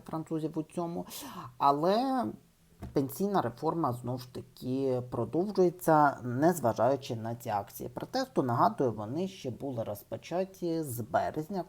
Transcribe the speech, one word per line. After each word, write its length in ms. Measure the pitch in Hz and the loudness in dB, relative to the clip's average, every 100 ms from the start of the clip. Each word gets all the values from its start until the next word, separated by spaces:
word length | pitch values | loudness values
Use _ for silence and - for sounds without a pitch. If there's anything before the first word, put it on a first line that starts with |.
| - | -8
французів 520 | 160 156 160 156 156 | -8 -4 -4 -2 -4
у 60 | |
цьому, 420 | 156 - 170 175 180 - 285 - - - | -6 -4 -4 -6 -8 -12 -12 -12 -12 2
але 680 | 139 143 170 214 269 262 220 - _ _ _ - - | 4 6 4 4 2 0 -2 -6 _ _ _ -16 -2
пенсійна 480 | 151 135 - 196 190 | 0 0 0 0 2
реформа, 520 | 120 120 156 165 147 | 0 -2 -2 0 0
знов 260 | 123 120 127 | -2 -4 -6
ж 140 | - | -8
таки, 680 | - - - 123 131 135 127 123 | -14 -14 -10 -4 0 0 0 -2
продовжується, 1040 | 120 117 156 208 196 180 175 - 151 147 - | -4 -2 0 0 4 2 4 6 8 6 4
незважаючи 920 | 123 123 160 170 123 107 117 139 123 113 | -4 4 4 4 2 4 4 2 -2 -6
на 200 | 113 120 | -6 -6
ці 140 | 117 | -2
акції 400 | 104 107 - 123 | -2 -4 -10 -10
протесту. 540 | - - 262 262 - | -8 -6 -4 -2 0
Нагадую, 480 | 131 120 175 - 131 | 0 4 2 2 0
вони 360 | 107 107 147 190 | 0 -6 -4 -4
ще 240 | - 135 | -6 -10
були 320 | 110 139 117 | -8 -6 -6
розпочаті 1000 | 104 104 - 113 - 175 190 190 175 160 | -6 -8 -10 -12 -6 -4 -4 -4 -4 -2
з 180 | 147 117 | -4 -6
березня, 600 | 113 101 90 151 156 196 | -2 0 0 -4 -4 -6